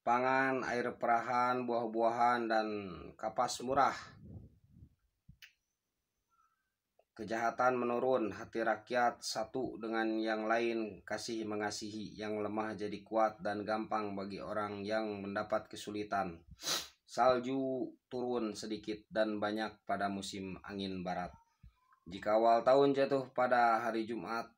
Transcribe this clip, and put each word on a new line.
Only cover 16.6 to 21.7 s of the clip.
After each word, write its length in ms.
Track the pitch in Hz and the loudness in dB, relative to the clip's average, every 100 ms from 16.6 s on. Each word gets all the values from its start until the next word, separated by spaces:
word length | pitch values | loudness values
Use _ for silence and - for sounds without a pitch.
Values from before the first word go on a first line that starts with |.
| - - - _ _ | -6 -6 -6 _ _
Salju 840 | - 123 127 120 135 131 131 117 - _ | 2 4 4 0 -2 -2 -2 -6 -10 _
turun 480 | 127 123 123 110 101 | -6 -2 0 -2 -4
sedikit 480 | 110 107 104 104 - | -6 -8 -6 -8 -4
dan 280 | 107 107 104 | 0 0 2
banyak 460 | 104 107 107 - _ | -2 -2 -4 -8 _
pada 240 | 101 101 | -2 0
musim 480 | 98 95 101 95 90 - | -2 -6 -8 -8 -10 -10
angin 400 | 101 98 95 90 | -6 -4 -4 -4
barat. 240 | 87 87 - _ _ - | -4 -6 -10 _ _ -20